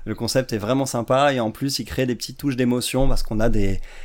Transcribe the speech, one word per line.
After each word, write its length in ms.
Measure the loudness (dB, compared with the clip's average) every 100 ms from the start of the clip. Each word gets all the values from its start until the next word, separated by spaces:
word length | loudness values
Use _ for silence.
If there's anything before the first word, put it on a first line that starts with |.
Le 100 | -8
concept 380 | -6 -2 -2 0
est 60 | -4
vraiment 260 | 0 0
sympa, 480 | 0 -4 0 2 2
et 80 | 2
en 100 | -4
plus, 280 | -4 -4 -4
il 80 | -6
crée 180 | -4
des 100 | -2
petites 220 | -2 -8 -6
touches 200 | -4 0
d'émotion, 520 | 0 0 0 2 4
parce 140 | 4
qu'on 180 | 2 2
a 80 | 4
des, 320 | 4 4 0 -4 -12